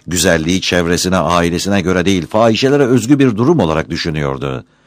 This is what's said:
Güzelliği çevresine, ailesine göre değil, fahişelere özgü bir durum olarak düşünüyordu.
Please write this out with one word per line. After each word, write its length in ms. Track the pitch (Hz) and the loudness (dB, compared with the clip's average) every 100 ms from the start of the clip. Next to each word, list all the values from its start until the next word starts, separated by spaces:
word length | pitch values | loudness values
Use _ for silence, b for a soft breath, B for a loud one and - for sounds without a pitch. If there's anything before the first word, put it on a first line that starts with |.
| - | -8
Güzelliği 540 | 87 90 82 80 92 | -2 2 2 0 -2
çevresine, 560 | - 90 85 87 92 92 | -2 -2 0 -2 0 0
ailesine 640 | 78 87 87 85 95 101 | 0 0 0 -2 -2 -2
göre 240 | 85 92 87 | 0 0 0
değil, 220 | 95 78 | -2 -2
fahişelere 580 | 107 117 110 131 143 131 | 0 2 2 2 2 2
özgü 340 | 127 110 143 | 2 4 4
bir 180 | 135 104 | 2 2
durum 220 | 123 170 | 2 2
olarak 300 | 87 78 73 | 2 0 -4
düşünüyordu. 760 | 78 85 76 71 69 69 64 - b | -6 -6 -4 -4 -4 -6 -8 -12 b